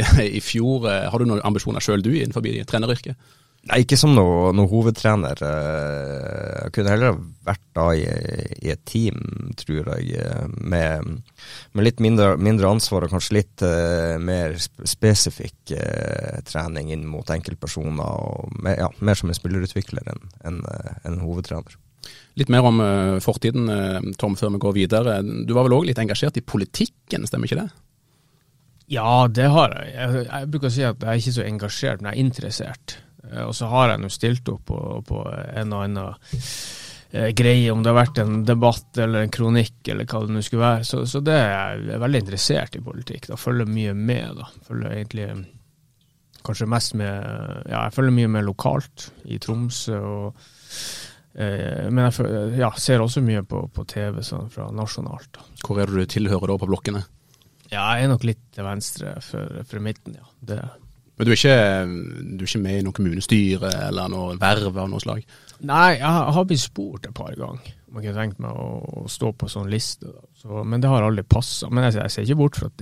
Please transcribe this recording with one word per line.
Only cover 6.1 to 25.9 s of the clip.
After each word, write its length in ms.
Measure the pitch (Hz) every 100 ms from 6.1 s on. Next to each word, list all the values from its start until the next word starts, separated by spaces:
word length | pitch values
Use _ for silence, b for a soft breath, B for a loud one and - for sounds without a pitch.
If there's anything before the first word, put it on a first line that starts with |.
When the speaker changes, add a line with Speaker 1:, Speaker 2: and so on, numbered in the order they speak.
| 69 69 69 69 67
Speaker 2:
jeg 100 | - -
kunne 180 | 101 104
heller 240 | 123 90 85 -
vært 180 | - 98 _ -
da 140 | 82
i, 160 | 82 - - - - - -
i 80 | -
et 100 | 76 -
team, 320 | 113 110 - - - - -
tror 320 | - 78 78 -
jeg, 180 | - 50
eh, 320 | 50 - - -
med, 580 | - 87 80 78 82 80 - B B B B 101
med 140 | 110
litt 100 | 117
mindre, 300 | 113 113 101 78
mindre 320 | 101 110 95
ansvar 320 | 107 - 95
og 100 | 85 92
kanskje 240 | - 107
litt, 260 | - - 92
eh, 480 | 85 85 87 82 82 87
mer 240 | 90 82 85
sp-, 240 | - - - -
spesifikk, 800 | 110 104 - - - - - -
eh, 640 | - - - - - - -
trening 480 | 78 80 80 76 78
inn 120 | 78
mot 280 | 78 76 80
enkeltpersoner, 920 | - 85 - - 76 76 71 - -
og 280 | - - -
mer, 160 | - 95
ja, 100 | 90 -
mer 160 | 101 101
som 120 | 87
en 120 | 82
spillerutvikler 680 | 87 95 90 - - - -
enn, 160 | - 95 - 82
enn, 200 | 87 -
eh, 280 | - - -
enn 200 | - 85
hovedtrener. 560 | 82 85 - 80 - - _ _ B B B -
Speaker 1:
Litt 140 | 135
mer 140 | 123 123
om, 140 | 113
eh, 380 | 104 98 95 95
fortiden, 460 | - 107 113 127 120
eh, 400 | 104 98 92 98 95
Tom, 160 | 104 95
før 220 | 107 101
vi 20 | 101
går 100 | 98
videre. 400 | 92 107 120 101
Du 300 | 101 110 117 120
var 80 | 127
vel 100 | 127
også 100 | 175